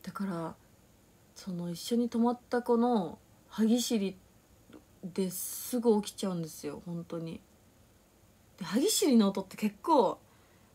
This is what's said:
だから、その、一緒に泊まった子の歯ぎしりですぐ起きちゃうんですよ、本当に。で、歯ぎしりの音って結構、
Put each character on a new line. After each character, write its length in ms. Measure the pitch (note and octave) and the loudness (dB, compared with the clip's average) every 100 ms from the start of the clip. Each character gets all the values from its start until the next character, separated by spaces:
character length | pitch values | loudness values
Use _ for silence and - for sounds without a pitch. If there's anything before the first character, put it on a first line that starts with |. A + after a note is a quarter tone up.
だ 80 | - | -12
か 140 | - | -6
ら、 320 | G3 E3+ E3 - _ _ _ _ _ _ _ - | -4 -4 -6 -10 _ _ _ _ _ _ _ -16
そ 160 | - | -10
の、 180 | F3 F3 | -6 -6
一 80 | E3+ | -6
緒 180 | - A#3 | -2 0
に 120 | A#3+ | 0
泊 100 | A#3 | 2
ま 140 | A#3 | 2
っ 80 | A#3+ - | 0 -2
た 120 | B3 | -2
子 140 | A#3+ A#3 | 2 4
の 440 | A#3+ A#3 D#3+ - _ _ - | 4 2 0 -6 _ _ -10
歯 160 | - | 0
ぎ 160 | A3 A#3+ | 4 4
し 160 | A#3 A#3 | 2 0
り 220 | G3 F#3+ - _ _ _ - - _ _ | -2 -6 -18 _ _ _ -20 -20 _ _
で 260 | F#3 E3+ F#3 | -10 -4 -4
す 480 | E3+ - - - B3 | -4 -8 -10 -6 0
ぐ 240 | A#3 G#3 | 4 4
起 100 | G3+ | 2
き 40 | - | -6
ち 100 | G3 | -4
ゃ 40 | |
う 40 | |
ん 80 | F3+ | -4
で 60 | D#3+ | -6
す 180 | - D3+ | -8 -10
よ、 160 | C#3+ | -10
本 200 | F3 E3+ | -10 -10
当 140 | E3+ E3+ | -8 -8
に。 200 | E3 - - _ _ _ _ _ _ _ _ _ _ - | -8 -12 -16 _ _ _ _ _ _ _ _ _ _ -14
で、 80 | |
歯 160 | E3 G3+ | -4 0
ぎ 100 | F#4+ | 2
し 160 | - F4+ | 2 4
り 100 | A#3 | 6
の 120 | G3 | 6
音 140 | G3+ | 2
っ 40 | - | -6
て 100 | - | -4
結 200 | G#3+ - | -6 -4
構、 360 | - D4+ F#3 - _ _ _ _ _ | 2 4 4 0 _ _ _ _ _